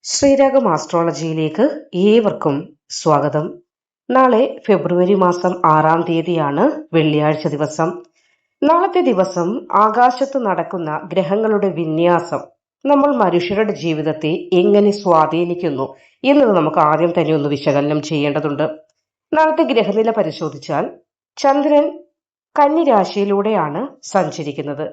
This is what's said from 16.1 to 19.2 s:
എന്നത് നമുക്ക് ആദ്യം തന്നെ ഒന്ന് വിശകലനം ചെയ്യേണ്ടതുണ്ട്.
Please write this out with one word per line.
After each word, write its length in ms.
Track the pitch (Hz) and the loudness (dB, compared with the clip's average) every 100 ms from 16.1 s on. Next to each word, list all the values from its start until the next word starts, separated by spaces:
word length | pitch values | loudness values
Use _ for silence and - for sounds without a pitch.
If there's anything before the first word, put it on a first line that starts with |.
| _ | _
എന്നത് 280 | 254 277 247 185 | 2 4 4 2
നമുക്ക് 260 | 156 160 151 | 2 2 2
ആദ്യം 260 | 156 170 165 | 2 0 0
തന്നെ 160 | 156 | 0
ഒന്ന് 140 | 156 143 | 0 0
വിശകലനം 540 | 143 151 143 147 151 | -2 0 0 0 -2
ചെയ്യേണ്ടതുണ്ട്. 640 | 147 156 147 147 151 139 - - _ _ _ _ | -2 -2 -2 -2 -4 -2 -4 -6 _ _ _ _